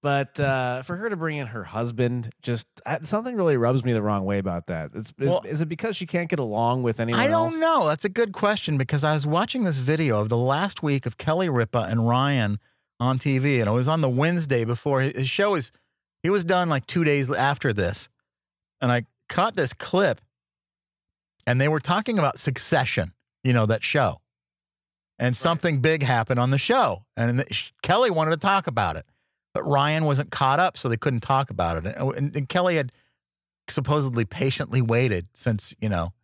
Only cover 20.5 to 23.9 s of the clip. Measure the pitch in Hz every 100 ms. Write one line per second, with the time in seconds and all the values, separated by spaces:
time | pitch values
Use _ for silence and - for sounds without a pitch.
20.5 | _ _ _ _ _ _ _ _ _ -
21.5 | 123 143 156 - 180 220 220 143 - -
22.5 | 127 - 151 127 - 85 _ _ _ 127
23.5 | 120 107 113 -